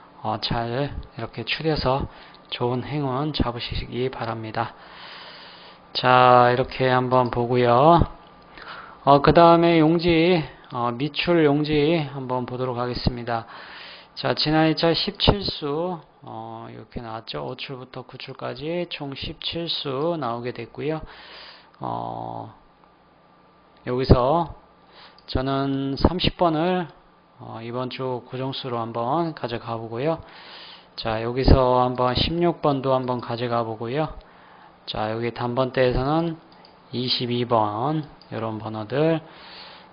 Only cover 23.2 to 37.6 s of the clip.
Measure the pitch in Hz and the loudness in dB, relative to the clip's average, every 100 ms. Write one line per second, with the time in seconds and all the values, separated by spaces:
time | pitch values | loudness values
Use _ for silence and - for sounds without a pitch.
23.2 | _ _ _ _ _ _ - 123 131 127 | _ _ _ _ _ _ -4 -2 4 6
24.2 | 127 165 160 - _ _ _ - - - | 6 2 0 -8 _ _ _ -20 -20 -20
25.2 | - 135 131 135 139 135 139 135 - 175 | -6 -4 -2 -2 -2 -2 -4 0 0 2
26.2 | - - 175 156 175 180 160 - _ _ | -2 2 2 2 0 0 -4 -12 _ _
27.2 | _ - 117 113 113 123 127 127 131 123 | _ -18 -14 -12 -8 -6 -6 -6 -4 -6
28.2 | 120 127 131 135 135 120 113 117 117 156 | -6 -8 -6 -6 -6 -4 -4 -4 -2 0
29.2 | 170 156 117 117 120 113 113 117 147 165 | -2 -4 -6 -6 -6 -8 -6 -4 -2 -4
30.2 | - - - - - - - - 113 110 | -8 -20 -20 -20 -20 -20 -18 -8 -4 -2
31.2 | 117 123 127 135 127 127 127 123 127 123 | -2 2 6 6 6 4 2 2 0 0
32.2 | - 170 175 160 151 135 131 131 123 123 | -2 0 0 2 0 0 0 0 0 -4
33.2 | 113 117 123 120 113 110 117 139 156 - | -6 -6 -2 -2 -2 -6 -6 -4 -4 -8
34.2 | - - - - - - - 110 107 113 | -20 -20 -20 -20 -20 -18 -10 -4 -4 -2
35.2 | 117 117 120 120 131 131 127 123 135 156 | -4 -4 -2 0 0 4 4 4 2 0
36.2 | 165 160 - - - - - 120 123 - | 0 -4 -12 -20 -20 -20 -10 -6 -2 -2
37.2 | 123 120 117 117 | 0 -2 2 2